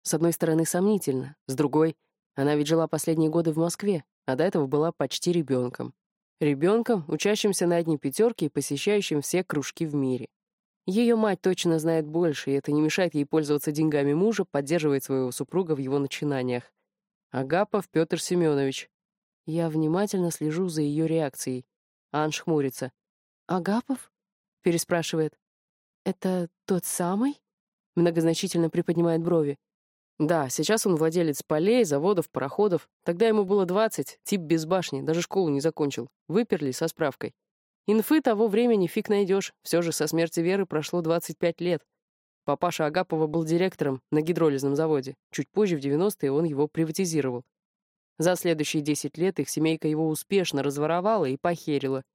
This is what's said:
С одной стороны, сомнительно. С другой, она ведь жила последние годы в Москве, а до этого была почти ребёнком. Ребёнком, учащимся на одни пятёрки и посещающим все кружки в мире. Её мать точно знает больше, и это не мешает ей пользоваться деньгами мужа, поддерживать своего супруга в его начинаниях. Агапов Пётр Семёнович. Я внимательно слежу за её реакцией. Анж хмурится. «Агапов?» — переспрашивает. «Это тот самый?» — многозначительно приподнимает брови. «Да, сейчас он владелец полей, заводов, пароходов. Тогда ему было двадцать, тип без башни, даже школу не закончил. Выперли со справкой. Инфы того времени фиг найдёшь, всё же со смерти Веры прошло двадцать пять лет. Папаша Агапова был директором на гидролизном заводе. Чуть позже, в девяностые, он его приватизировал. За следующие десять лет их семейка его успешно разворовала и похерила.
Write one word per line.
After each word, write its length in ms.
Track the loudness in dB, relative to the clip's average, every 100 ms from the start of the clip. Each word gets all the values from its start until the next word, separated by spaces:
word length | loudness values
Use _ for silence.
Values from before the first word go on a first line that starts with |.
С 120 | -2
одной 200 | 2 2
стороны, 320 | 2 0 2 2
сомнительно. 680 | 0 2 2 0 -4 -6 -16 -8
С 80 | -2
другой, 400 | 2 4 2 0 _ _ _ -2
она 200 | 0 2
ведь 120 | 2
жила 200 | 2 2
последние 420 | -2 0 2 2
годы 220 | 2 0
в 60 | 0
Москве, 460 | -2 -2 -2 -4 -6 _ -4
а 100 | 0
до 80 |
этого 220 | 2 0 0
была 260 | 0 0
почти 400 | -2 -4 -2 -2
ребёнком. 640 | -2 0 -2 -2 -6 -12 _ _ _ _ _
Ребёнком, 680 | 0 2 2 2 2 -2 -2
учащимся 600 | -2 0 2 0 2 2
на 80 | 2
одни 220 | 0 -2
пятёрки 480 | -2 2 0 2 -4
и 40 |
посещающим 720 | -2 -4 -2 0 0 0 -2
все 220 | 0 -4
кружки 420 | -2 -4 -4 -6 -4
в 80 |
мире. 340 | -2 -2 -2 -6 _ _ _ _ _ -2
Её 280 | 2 4 4
мать 260 | 2 2
точно 360 | 0 2 2 2
знает 300 | 2 0 0
больше, 420 | 0 0 0 -2
и 60 | -2
это 160 | 0
не 100 | 2
мешает 320 | 2 2 0
ей 120 | 0 0
пользоваться 460 | 0 2 0 0
деньгами 420 | 0 2 2 2
мужа, 320 | 2 2 0 -2
поддерживать 580 | -2 0 0 2 0
своего 280 | 0 -2 -2
супруга 440 | -4 -4 -2 -2 -2
в 20 |
его 220 | -2 -2
начинаниях. 760 | -2 -4 -4 -2 -2 -4 -6 _ _ _ _ _ _
Агапов 580 | -6 -2 0 0 -2 0
Пётр 320 | 0 0 -2
Семёнович. 680 | 0 2 2 2 0 -4 -12 _ _ _ _ _ -6
Я 240 | -2 0
внимательно 640 | 0 0 0 0 0 -2
слежу 380 | -2 -4 -2 -4
за 120 | -2
её 240 | -2 0 0
реакцией. 600 | 0 -2 -6 -8 -8 -12 _ _ _ _
Анж 300 | -2 -2 -2
хмурится. 500 | -2 0 0 -4 -10 _ _ _ _ _ -4
«Агапов?» — 640 | -4 0 -4 -2 -8 -8 _ _ _ _ _
переспрашивает. 720 | 0 0 0 -2 -2 -2 -2 _ _ _ _ _ _ _ -8
«Это 440 | -4 -2 -2 -4 _ -4
тот 200 | -2 -2
самый?» — 560 | -4 -2 0 -2 -4 _ _ _ _ _ 2
многозначительно 720 | 2 4 2 0 -2 0 0
приподнимает 520 | 0 0 2 2 2
брови. 360 | 2 2 0 -4 _ _ _ _ _ -4
«Да, 300 | 0 2 0
сейчас 380 | -2 0 2 2
он 80 | 2
владелец 480 | 2 2 0 -2
полей, 400 | -2 0 4 4
заводов, 460 | 4 2 2 0 -2
пароходов. 600 | -6 -4 0 2 0 -4 _
Тогда 240 | -6 2 2
ему 160 | 2
было 220 | 2 2 2
двадцать, 540 | 2 0 -2 -8 -10
тип 160 | -4 -4
без 260 | 0 0 2
башни, 360 | -2 -2 -4
даже 200 | -2 -2
школу 280 | 0 -2 0
не 100 | 0
закончил. 480 | -2 0 -4 -2 -10 _ -4
Выперли 420 | -2 0 -2 -2
со 160 | -2 -4
справкой. 460 | -2 -4 -4 -12 _ _ _ _ _ 0
Инфы 340 | 0 4 2
того 260 | 4 2 2
времени 400 | 4 4 4 2
фиг 220 | -2 0
найдёшь, 440 | 0 2 0 -2 _
всё 180 | -2 0
же 100 | 0
со 160 | -2 0
смерти 320 | 0 0 0
Веры 260 | 0 0 -2
прошло 360 | -4 -2 -4
двадцать 360 | 0 -2 -2 -2
пять 220 | -2 0
лет. 220 | -2 -2 _ _ _ _ _ _ -4
Папаша 400 | 0 0 0 0
Агапова 420 | 0 -2 -2 0
был 160 | 0
директором 580 | 0 0 0 0 -4 -4 _
на 100 | 0
гидролизном 560 | 0 2 2 2 0 0
заводе. 380 | 0 0 -2 -16 _
Чуть 200 | -8 -4
позже, 260 | 0 0 0
в 60 |
девяностые, 500 | 0 0 0 0 -2
он 140 | 0 0
его 240 | 0 -2
приватизировал. 720 | 0 -2 -2 -2 0 -2 -6 -12 _ _ _ _ _ _ 0
За 200 | 0 2
следующие 440 | 0 0 0 -2
десять 360 | -2 -2 -4 -2
лет 220 | -2 -2
их 80 | -4
семейка 400 | 0 0 0 -2
его 180 | 0 -2
успешно 560 | -2 -2 0 0 -2
разворовала 600 | -2 -2 0 0 2 0 0
и 100 | 0
похерила. 680 | -2 -2 -2 -2 -2 -4 -8